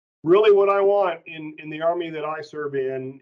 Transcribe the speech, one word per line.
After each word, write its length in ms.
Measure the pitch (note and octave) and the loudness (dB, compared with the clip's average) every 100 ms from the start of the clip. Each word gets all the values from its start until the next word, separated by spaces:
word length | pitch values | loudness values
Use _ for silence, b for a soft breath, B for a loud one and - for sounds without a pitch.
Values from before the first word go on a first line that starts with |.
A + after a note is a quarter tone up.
| _ _ | _ _
Really 260 | D3+ G3 G#3+ | 2 4 6
what 180 | G3+ G3 | 6 4
I 120 | G3+ | 2
want 400 | G3 G3+ F#3 E3+ E3+ | 2 2 0 -4 -12
in, 280 | D#3+ D#3 D#3 | -14 -14 -14
in 120 | D#3 | -12
the 100 | D#3 | -4
Army 300 | E3 F3 E3 | -2 -2 -4
that 140 | D#3 | -8
I 160 | D3+ D#3 | -8 -8
serve 340 | D3+ D3+ D3 | -10 -10 -6
in 460 | C3+ C3 C3 C3 C3 | -4 -4 -6 -10 -14